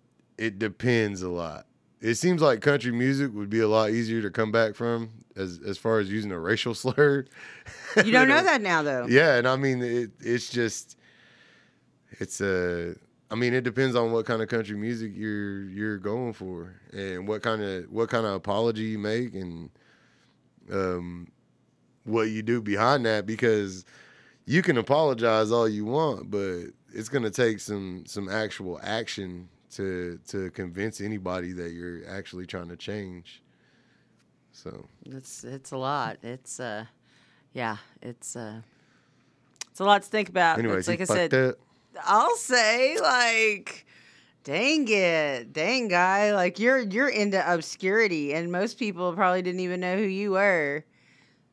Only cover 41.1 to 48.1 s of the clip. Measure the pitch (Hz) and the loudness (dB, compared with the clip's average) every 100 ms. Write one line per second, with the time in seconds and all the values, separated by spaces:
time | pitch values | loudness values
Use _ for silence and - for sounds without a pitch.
41.1 | 196 165 131 127 - _ _ _ - - | 0 2 4 2 -2 _ _ _ -6 4
42.1 | 208 311 466 - 247 220 233 269 427 - | 4 4 2 2 4 4 4 2 2 2
43.1 | 254 233 226 220 202 - - - - - | 4 4 4 2 0 -6 -16 -20 -20 -20
44.1 | - _ _ 139 160 262 311 233 202 180 | -20 _ _ -4 0 2 2 4 4 4
45.1 | 165 147 127 117 156 175 262 226 175 185 | 4 2 -2 -6 -4 0 0 2 4 4
46.1 | 196 208 202 180 180 233 269 208 208 277 | 4 4 4 2 2 2 2 2 0 0
47.1 | 214 202 190 156 175 - - 185 214 214 | 2 2 2 2 0 -2 -4 2 4 4